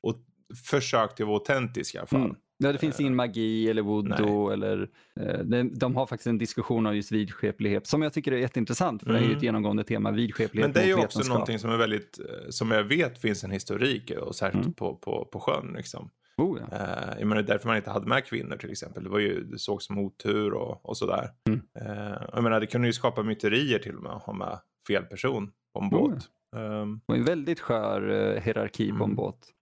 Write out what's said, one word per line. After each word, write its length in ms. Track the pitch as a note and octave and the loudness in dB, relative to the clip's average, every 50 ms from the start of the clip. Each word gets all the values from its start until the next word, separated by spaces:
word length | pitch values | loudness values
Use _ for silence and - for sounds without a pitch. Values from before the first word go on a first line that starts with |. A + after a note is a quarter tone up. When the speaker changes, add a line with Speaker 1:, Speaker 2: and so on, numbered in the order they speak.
Speaker 1:
och 140 | - A2+ A2 - _ _ _ _ _ _ - - - | 0 -2 -4 -4 _ _ _ _ _ _ -20 -14 -4
försök 500 | - - C#3+ B2+ - - A#2 A2 G2+ - | 0 0 2 2 4 4 4 4 2 0
till 100 | - A2 | -2 0
att 40 | G#2+ | 2
vara 100 | G#2+ G#2 | 2 2
autentisk 560 | - - C#3+ C3+ B2 A#2+ B2 - - - - | 2 2 2 2 2 -2 -2 -4 -6 -6 -6
i 40 | - | -8
alla 80 | - | -2
fall. 140 | - - C3+ | 2 2 2
Speaker 2:
Mm. 160 | B2+ F#2 - - _ _ _ _ | 2 2 -2 -6 _ _ _ _
Ja, 140 | C3 C#3 | 0 2
det 60 | C#3+ C#3 | 2 2
finns 160 | - D#3 C3+ | 0 0 2
Speaker 1:
Eh. 40 | - | 2
Speaker 2:
ingen 160 | D3 C#3 B2+ | 2 2 4
magi 540 | B2 B2 A#2 F#2+ A2+ A2 A2 A2 A2 A2 A2 | 2 0 0 0 0 0 2 2 2 2 2
eller 120 | A2 A2 | 2 2
voodoo 600 | G#2 G2+ G#2+ G#2+ G2+ G2 G2+ G#2+ G#2+ G#2 G#2 G#2 G#2 | 2 2 0 0 0 0 2 2 2 4 4 2 2
Speaker 1:
Nej. 60 | G2+ G#2 | 2 0
Speaker 2:
eller, 340 | G2+ G2+ G2+ G2+ G2 G2 - _ - - _ _ - | 0 0 0 0 0 -2 -6 _ -20 -20 _ _ -6
eh, 180 | A2 G2 F2+ G2 | -4 -2 -2 -2
de, 240 | F#2 - A#2 A#2+ B2 | 0 2 2 2 2
de 320 | B2 - A#2+ C3 B2+ B2+ | 0 0 -2 0 0 2
har 100 | B2+ C3 | 0 0
faktiskt 200 | - B2 A2 - | -2 -4 -4 0
en 120 | A#2+ A#2 G#2+ | 0 0 0
diskussion 480 | A#2 A2 - - A2+ - B2 A2+ A2+ | 0 -2 -2 -4 0 0 2 2 2
om 100 | G#2+ G#2 | 2 2
just 160 | G#2 G2+ - | 0 -2 0
vidskeplighet 760 | G#2+ G#2+ G#2 F2+ - - - G#2 G2+ - G#2+ G#2 G2+ G2+ - | 0 0 0 0 -2 -2 -2 -2 0 0 0 2 2 0 2
som 160 | - - D3 | 2 2 2
jag 100 | D#3 D3+ | 2 2
tycker 200 | - D#3+ C#3 C#3+ | 0 -2 0 0
är 40 | C3 | 2
jätteintressant, 680 | B2 B2+ B2+ - C3 A2+ - A#2 - F3+ E3+ A2+ G#2 | 2 0 0 0 -2 0 0 0 0 0 0 0 -2
för 100 | - - | -2 0
det 60 | A2+ A2+ | 2 4
är 40 | |
ju 40 | B2 | 4
ett 60 | C3 | 4
Speaker 1:
Mm. 120 | - D3 C3+ | 4 2 2
Speaker 2:
genomgående 400 | A#2 A2 G#2+ G#2 G#2 G#2 G#2+ G#2+ | 0 2 2 2 2 2 0 0
tema, 260 | - A2+ G#2+ G#2 G#2 | 0 0 0 2 0
vidskeplighet 560 | G#2 G#2+ A#2+ G#2+ - - - G#2 - G#2 B2 | 2 2 0 0 0 -2 -2 0 2 0 0
Speaker 1:
Men 60 | D3 | 2
det 80 | C#3 E3+ | 4 4
är 40 | F#3 | 4
ju 100 | F#3+ F#3+ | 4 4
Speaker 2:
mot 80 | - A#2 | 4 2
Speaker 1:
också 140 | G#2 - - | 2 0 -2
Speaker 2:
vetenskap. 160 | C3+ B2+ B2 | 0 2 2
Speaker 1:
någonting 240 | A#2 - - A2+ G#2+ | 0 2 0 -2 -2
som 120 | G#2+ A2+ | 0 0
är 60 | A2+ | 2
väldigt, 420 | A2+ A2+ A2 G#2+ G#2+ - _ - - | 2 2 2 2 -2 -4 _ -16 -14
eh, 320 | - - - - - - | -12 -10 -10 -10 -10 -8
som 200 | - - A#2 A2+ | -4 -2 0 2
jag 140 | A2+ G#2+ G#2+ | 4 2 4
vet 340 | G#2 C#3+ E3+ E3 B2 B2 - | 2 2 2 2 0 -2 -2
finns 260 | - A2+ G#2 F#2 - | 0 0 0 0 -2
en 60 | F#2+ | -4
historik, 600 | G2 F#2+ - - G2+ G2+ B2 C#3+ B2+ G#2 - - | -4 -4 -4 -4 -2 0 2 2 0 -2 -4 -6
och 240 | - - - - - | -6 -6 -6 -6 -4
särskilt 300 | - G2+ F#2+ G2 G2 - | -2 -2 0 2 0 0
Speaker 2:
Mm. 100 | - E3+ | 0 -2
Speaker 1:
på, 200 | - - F#2+ - | -2 -4 -4 -4
på, 280 | - - - - - - | -6 -6 -4 -4 -4 -4
på 160 | - - - | -6 -10 -4
sjön 320 | - - D2 C#2+ - - - | -2 -2 -2 -2 -4 -8 -10
liksom. 340 | - - - - - - - _ _ _ _ _ | -10 -10 -12 -12 -12 -14 -16 _ _ _ _ _
Speaker 2:
Oh, 240 | - D3+ F#3+ D#3+ - A2+ A2+ | 0 0 0 0 -4 -8 -8
ja. 60 | - | -8
Speaker 1:
Eh, 420 | G#2 G2+ - - - - - A2 - | -6 -4 -4 -4 -4 -6 -6 -6 -2
jag 100 | - G#2+ | 0 2
menar, 140 | G#2+ G#2+ | 2 2
därför 240 | G#2 G2 G#2 G2+ - A#2 | 4 2 0 0 2 2
man 80 | A2+ | 0
inte 140 | G#2+ G2 G2+ | 0 0 -2
hade 160 | G#2 G#2+ - | -4 -4 0
med 180 | - A#2+ C3+ C3 | 2 0 0 0
kvinnor 300 | - A#2 A#2+ - - - | -2 -6 -6 -4 -6 -8
till 140 | - - - | -8 -8 -10
exempel. 340 | - - - D#2+ - - F2+ | -10 -10 -10 -10 -12 -10 -8
Det 60 | F#2+ | -2
var 80 | G2 G#2 | 0 2
ju, 260 | G#2+ G2 F#2 F2+ - | 2 2 0 -2 -4
det 140 | - - - | -8 -10 -8
sågs 280 | - - G#2 G2 - | -4 -4 -4 -4 -4
som 120 | - G2+ G2+ | -6 -2 -2
otur 540 | G2+ G2 _ _ - G#2+ G#2 G#2+ G#2 G2+ | -2 -4 _ _ -2 0 0 2 2 0
och, 340 | - - - - - - _ | 0 -2 -4 -4 -6 -10 _
och 100 | - A2+ | -8 -4
sådär. 340 | - - - F#2+ - A#2+ B2 - _ _ A2+ | -4 0 0 0 0 -2 -4 -12 _ _ 2
Speaker 2:
Mm. 120 | G#2+ - - _ _ - | 2 2 0 _ _ -12
Speaker 1:
Eh, 360 | A2 G#2+ G#2 G#2 G#2 G#2 G2+ - - - | -10 -10 -8 -8 -8 -8 -8 -8 -10 -4
jag 100 | - - | -2 2
menar, 180 | A#2 A#2 A2+ A2 | 4 4 4 4
det 60 | A2 | 2
kunde 200 | G#2+ - B2 A#2+ | 2 2 2 4
ju 60 | A#2+ | 4
skapa 300 | A2+ - - B2 - - | 2 2 0 0 0 2
myterier 560 | G#2+ A2 G#2+ - - G#2 G#2 B2 D3 C#3 A#2+ G#2 | -2 -2 -2 0 2 2 2 2 2 2 0 0
till 180 | - - - | 0 -4 -12
och 60 | - | -10
med 100 | - - | -10 -10
att 100 | - - | -10 -10
ha 100 | - - | -10 -8
med 260 | G#2+ F#2 F#2+ - - G2 _ _ _ _ _ - | -6 -6 -6 -6 -6 -10 _ _ _ _ _ 0
fel 140 | G2+ F#2+ F#2 | 0 0 0
person 460 | - G2+ F#2 - C3 C3+ A2 G2+ G2 _ _ _ _ _ | -4 -10 -4 -2 -2 -2 -2 -6 -8 _ _ _ _ _
på 60 | - | -4
en 60 | G2+ | -2
Speaker 2:
Oh, 40 | G2 | 2
Speaker 1:
båt. 380 | - E3 C#4+ D4 G3 C3+ - - _ _ _ _ | 4 4 4 4 2 -2 -8 -12 _ _ _ _
Speaker 2:
ja. 60 | - A2+ | -10 -8
Speaker 1:
Ehm. 360 | A2 G#2+ G#2+ G#2+ G#2 G#2 G#2+ | -6 -4 -4 -4 -4 -6 -8
Speaker 2:
Det 180 | A2 _ - | -8 _ 0
var 40 | A#2 | 0
en 80 | A#2+ A#2+ | 2 2
väldigt 360 | C#3+ F3+ E3 C#3 D#3+ E3 - | 2 2 0 0 -2 -4 -4
skör, 500 | - - A#2+ A2 G#2+ G#2+ G#2 G2+ G2+ G2+ G#2 G#2 G#2 G#2 G#2 | 0 0 0 2 2 0 0 0 0 0 0 2 2 2 0
eh, 60 | G#2+ | 0
hierarki 460 | - A2+ A2 G#2+ G#2+ G#2+ - - A2 G#2 | 0 0 0 0 -2 -4 -2 -2 -2 0
på 60 | G#2+ | 0
en 60 | A2 | 0
Speaker 1:
Mm. 120 | A2 G#2 A2+ | 0 0 0
Speaker 2:
båt. 220 | A#2 G#2 G2 - _ - - _ _ | 0 -2 -4 -6 _ -18 -20 _ _